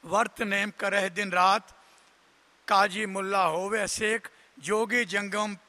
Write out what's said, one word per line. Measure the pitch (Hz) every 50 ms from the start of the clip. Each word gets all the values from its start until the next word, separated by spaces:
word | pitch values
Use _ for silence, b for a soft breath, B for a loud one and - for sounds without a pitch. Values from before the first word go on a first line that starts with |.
| -
ਵਰਤ | 165 175 208 233 220 - -
ਨੇਮ | 240 202 196 202 202 208
ਕਰਹਿ | - - 220 196 190 202 185 196
ਦਿਨ | 170 190 208 196
ਰਾਤ, | 175 180 180 190 196 220 - - - _ b b b b b b _ _ _ _ _ _ _ _ _ _ _
ਕਾਜੀ | - 208 190 202 202 175 208 220
ਮੁੱਲਾ | 196 190 196 196 190 196 196 185
ਹੋਵੇ | 165 156 175 185 202 214 220 202
ਸੇਖ, | 180 - - 220 214 220 226 - - b b b b b -
ਜੋਗੀ | 131 165 208 214 233 202 226 247 240
ਜੰਗਮ | 170 185 202 202 196 190 208 214 208 202 175 _